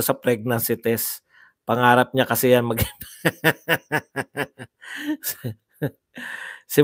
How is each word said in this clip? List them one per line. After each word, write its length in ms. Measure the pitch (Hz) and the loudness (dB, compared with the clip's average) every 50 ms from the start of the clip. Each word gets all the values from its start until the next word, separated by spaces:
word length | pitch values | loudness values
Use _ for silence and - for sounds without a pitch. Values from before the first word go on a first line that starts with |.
| 117 | 0
sa 80 | - - | 0 -2
pregnancy 640 | - - 123 120 107 107 123 120 113 113 - 117 | -2 0 -2 -2 -2 -2 -2 -2 -2 -2 -2 -4
test. 480 | 113 - 113 117 110 - - - - _ _ _ _ - _ _ _ _ | -2 -2 -2 -2 -2 -4 -8 -10 -12 _ _ _ _ -20 _ _ _ _
Pangarap 480 | - 117 120 123 123 123 123 123 - - | -2 0 2 4 6 6 6 4 2 2
niya 160 | 131 123 - | 0 0 0
kasi 240 | 117 - - 123 123 | 0 0 4 4 4
yan 80 | 123 | 4
mag- 160 | 120 117 117 | 4 0 -2
<laughs> 80 | 113 - - - - - - - - - 165 - - - 160 - - - - 165 - _ - 151 147 - _ - 135 143 _ - 143 135 - _ - 127 - _ _ - - - 277 294 294 311 294 - - - - - 123 107 _ _ _ _ - 151 131 - _ _ _ - - - - - - - - - - _ - | -2 -4 -6 -6 -16 -20 -20 -10 -2 -2 -2 -2 0 0 0 0 0 -2 -4 -4 -4 _ -4 -6 -6 -6 _ -8 -8 -8 _ -6 -8 -8 -8 _ -20 -20 -20 _ _ -20 -18 -16 -12 -8 -8 -8 -6 -6 -10 -10 -8 -10 -12 -12 _ _ _ _ -8 -8 -8 -8 _ _ _ -20 -18 -16 -14 -14 -14 -14 -16 -18 -18 _ -2
Si 100 | - - | 4 4